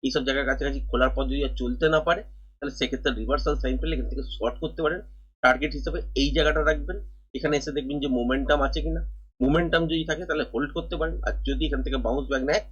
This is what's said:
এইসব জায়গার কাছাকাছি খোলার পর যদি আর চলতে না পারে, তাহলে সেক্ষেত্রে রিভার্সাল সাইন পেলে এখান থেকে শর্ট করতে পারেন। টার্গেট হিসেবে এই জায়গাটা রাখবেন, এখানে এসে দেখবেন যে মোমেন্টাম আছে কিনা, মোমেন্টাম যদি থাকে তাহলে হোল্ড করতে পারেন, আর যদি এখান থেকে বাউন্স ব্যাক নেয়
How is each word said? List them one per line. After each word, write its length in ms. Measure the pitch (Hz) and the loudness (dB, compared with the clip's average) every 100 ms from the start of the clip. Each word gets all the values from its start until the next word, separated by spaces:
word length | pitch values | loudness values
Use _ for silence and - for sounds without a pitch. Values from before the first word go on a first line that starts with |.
এইসব 200 | 135 143 131 | -2 -2 -2
জায়গার 220 | 135 131 | 0 0
কাছাকাছি 300 | 135 143 139 - | 0 0 -2 -2
খোলার 240 | 123 131 | 2 2
পর 100 | 139 139 | 2 -2
যদি 100 | - | 0
আর 80 | 135 - | -2 -2
চলতে 260 | 123 123 156 | -4 2 4
না 60 | 156 160 | 4 4
পারে, 140 | 170 - - - _ | 0 -2 -18 -20 _
তাহলে 160 | 143 - | -8 -4
সেক্ষেত্রে 320 | 131 127 143 120 | -4 0 0 0
রিভার্সাল 340 | 110 143 - 147 | 0 0 2 0
সাইন 140 | 131 131 | 0 0
পেলে 140 | 160 | 0
এখান 140 | 147 - | -2 -2
থেকে 120 | - 90 - | -4 -8 -2
শর্ট 200 | 113 - | -4 -2
করতে 180 | 160 - | -8 -2
পারেন। 160 | 156 180 - - - _ | 0 -2 -8 -20 -20 _
টার্গেট 300 | 127 127 147 147 | 4 4 0 -2
হিসেবে 200 | 160 170 - - | -4 -4 -4 0
এই 80 | 143 143 | 2 4
জায়গাটা 240 | 151 151 | 4 4
রাখবেন, 320 | 151 156 143 - - - _ 131 | 2 2 -2 -8 -10 -18 _ -4
এখানে 180 | 147 147 | 0 0
এসে 140 | 147 143 | 0 -4
দেখবেন 220 | 131 143 | -4 -4
যে 80 | 139 123 | 0 0
মোমেন্টাম 420 | 120 131 139 147 139 | 2 0 2 2 4
আছে 140 | 160 | 0
কিনা, 180 | 151 160 - - - _ | 0 -2 -4 -8 -18 _
মোমেন্টাম 400 | 131 156 170 170 165 | 4 4 4 2 2
যদি 120 | 165 160 | 0 -2
থাকে 120 | 156 180 | -4 -2
তাহলে 160 | 156 - | -2 -2
হোল্ড 180 | 151 143 170 | -2 -2 -4
করতে 180 | 165 170 | -4 -2
পারেন, 160 | 160 170 104 | -2 -2 -2
আর 80 | - - | -2 -2
যদি 140 | 139 156 | 0 0
এখান 120 | 139 | 0
থেকে 140 | 143 135 | 0 -2
বাউন্স 220 | 113 131 139 | 0 -2 0
ব্যাক 140 | 135 135 | -2 2
নেয় 140 | 180 - | 0 -2